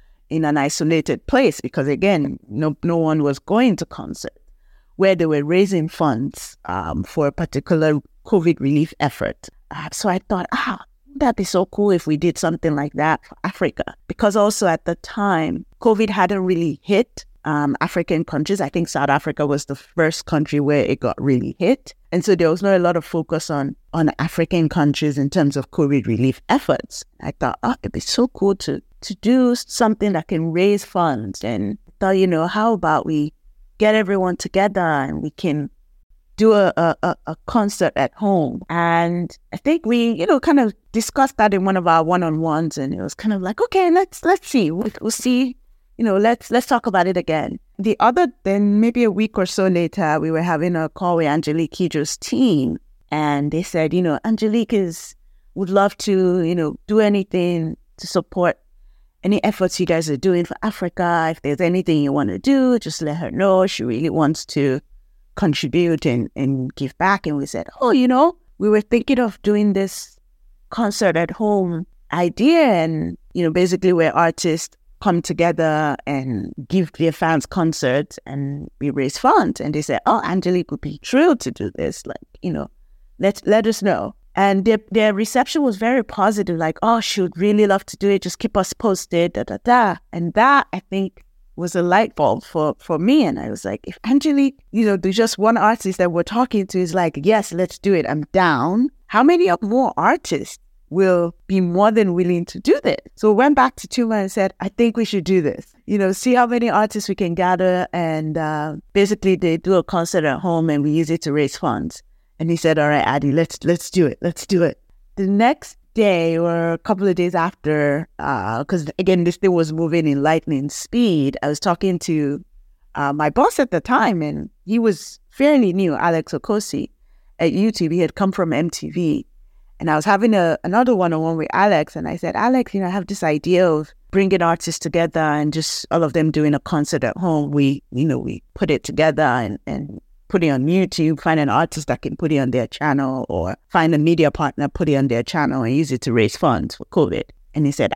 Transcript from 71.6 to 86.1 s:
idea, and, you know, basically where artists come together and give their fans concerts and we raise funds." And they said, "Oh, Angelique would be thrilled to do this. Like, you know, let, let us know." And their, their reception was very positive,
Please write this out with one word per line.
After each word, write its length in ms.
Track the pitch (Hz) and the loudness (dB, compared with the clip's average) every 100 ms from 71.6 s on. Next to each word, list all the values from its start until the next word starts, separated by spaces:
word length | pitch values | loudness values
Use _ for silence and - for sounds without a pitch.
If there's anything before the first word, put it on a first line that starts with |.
| 180 165 185 _ _ | 0 -4 -8 _ _
idea, 520 | 160 175 - 262 330 285 | -2 -2 2 4 4 4
and, 500 | 180 160 156 165 175 - | 4 0 -2 -4 -8 -8
you 100 | 180 | -2
know, 80 | 165 | 0
basically 440 | 170 185 180 185 | 2 2 2 2
where 200 | 175 160 | 4 2
artists 600 | - 170 - 170 165 - _ _ - | 2 0 0 -2 -2 -6 _ _ -4
come 180 | 208 170 | 0 0
together 720 | - 156 170 165 160 151 151 131 - | -2 0 0 2 0 0 -2 -4 -4
and 480 | 139 131 107 - - 131 | -6 -4 -6 -6 -10 -2
give 220 | 190 165 | -2 -2
their 200 | - 165 | 0 -2
fans 320 | - 165 160 | 0 0 0
concerts 720 | - 185 160 - 135 135 - - | -2 -2 -2 0 0 0 -2 -10
and 460 | - 139 139 143 - - | -12 -8 -6 -8 -12 -8
we 80 | 143 | -6
raise 300 | 139 135 - | -2 -4 0
funds." 420 | 262 381 - - | 2 2 2 -2
And 140 | 147 | -4
they 80 | 147 | -4
said, 180 | 151 120 - | -4 -2 0
"Oh, 160 | 226 | 0
Angelique 460 | - 185 175 180 165 | 0 -2 0 -2 -2
would 100 | 147 | -8
be 180 | 143 151 | -10 -12
thrilled 340 | - 254 339 247 | -2 2 4 2
to 100 | 131 | -2
do 200 | - 101 | -8 -8
this. 320 | - 80 - - | -4 -6 -6 -12
Like, 100 | - - - | -16 -16 -10
you 100 | 180 | -6
know, 200 | 76 - _ _ - - - | -6 -8 _ _ -20 -20 -4
let, 280 | 190 202 180 | -2 -2 0
let 200 | 214 220 | 2 2
us 160 | 214 | 0
know." 320 | 208 110 104 - _ - | 0 -2 -4 -12 _ 0
And 280 | 196 196 | 2 2
their, 140 | 202 214 - | 2 0 0
their 220 | 214 214 | 0 2
reception 500 | 196 220 254 285 320 | 0 0 0 0 0
was 140 | 269 196 | 0 0
very 260 | 226 254 | 0 0
positive, 540 | 214 | -2